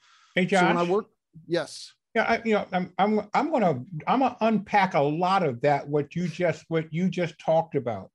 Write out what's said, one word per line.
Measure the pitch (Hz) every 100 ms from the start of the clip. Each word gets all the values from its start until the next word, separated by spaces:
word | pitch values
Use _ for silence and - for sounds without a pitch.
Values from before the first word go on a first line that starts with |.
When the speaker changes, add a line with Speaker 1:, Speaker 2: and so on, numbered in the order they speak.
| _ _ _ -
Speaker 1:
Hey, | 185
Speaker 2:
So | 190 180
when | 175
I |
Speaker 1:
Josh. | 175
Speaker 2:
work, | 196 214 _ _ 165 -
yes. | 165 143 - - _ _ 226
Speaker 1:
Yeah, |
I, | - 226
you | 226
know, | 208 -
I'm, | 180 180 -
I'm, | 202 214 202
I'm | 190 294
gonna, | 311 190 131 - 156 -
I'm | 226
gonna | 262 -
unpack | 220 220 196 208 185 170
a |
lot | 143 151 180 196
of | 165 117
that, | 143 139 147
what | 147 143 165
you | 175
just, | 151 175 156 -
what | 160 160
you | 156 185
just | 175 170 -
talked | - 160 165 147
about, | 120 104 95